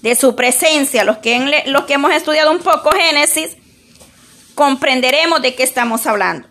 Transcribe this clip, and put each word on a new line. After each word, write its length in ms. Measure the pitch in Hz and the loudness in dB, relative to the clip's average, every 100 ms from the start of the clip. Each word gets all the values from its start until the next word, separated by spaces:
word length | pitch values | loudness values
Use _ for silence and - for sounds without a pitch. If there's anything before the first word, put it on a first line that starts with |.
de 140 | 226 240 | 0 2
su 220 | 269 220 | 2 2
presencia. 640 | 247 254 330 311 277 240 | -2 2 0 0 0 0
Los 140 | 208 214 | 0 -2
que 180 | 226 240 | -2 -2
en 160 | 269 | 0
le-, 120 | 294 - | -2 0
los 180 | 277 | -2
que 120 | - 277 | 0 0
hemos 180 | 285 | 2
estudiado 360 | 302 339 302 311 | 0 0 0 2
un 100 | 339 | 0
poco 320 | 381 320 302 | 0 0 2
Génesis, 680 | 370 330 294 294 311 320 - _ _ _ _ - _ - - - - | 0 2 2 0 -2 -6 -12 _ _ _ _ -20 _ -20 -20 -20 0
comprenderemos 840 | 285 269 285 262 254 269 330 330 | 0 2 0 0 2 0 2 0
de 120 | 254 | -2
qué 100 | 254 | -2
estamos 440 | 262 - 240 226 285 | -2 -2 -2 -2 -2
hablando. 400 | 208 185 160 - | -2 -2 -4 -12